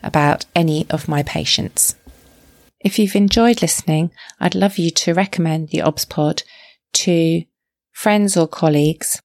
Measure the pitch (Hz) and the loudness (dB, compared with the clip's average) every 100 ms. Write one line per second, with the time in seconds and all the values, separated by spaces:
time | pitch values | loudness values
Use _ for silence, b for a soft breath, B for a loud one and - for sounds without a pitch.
0 | - 156 147 147 - 175 165 156 160 156 | -2 2 2 0 -2 0 0 0 -2 -6
1 | 156 147 147 160 - - - - - - | -2 -4 -2 -4 -4 -4 -4 -2 -4 -4
2 | - - _ _ _ _ _ _ 196 - | -18 -20 _ _ _ _ _ _ -4 0
3 | 202 202 202 233 233 233 165 - - 156 | 0 2 2 4 4 4 0 -2 -2 0
4 | 165 B B B 175 185 196 196 165 - | -2 B B B -2 0 0 0 -2 0
5 | - 170 196 - 165 160 156 156 - 151 | 0 0 -2 0 0 -2 -4 -2 -2 -2
6 | - - 151 - - B B B _ - | -6 -2 -2 -2 -8 B B B _ -4
7 | - 170 165 165 165 _ _ _ _ - | 0 2 2 0 -4 _ _ _ _ -4
8 | - 208 202 190 160 - 160 147 147 160 | 0 2 2 2 0 0 2 4 2 0
9 | - - | -6 -8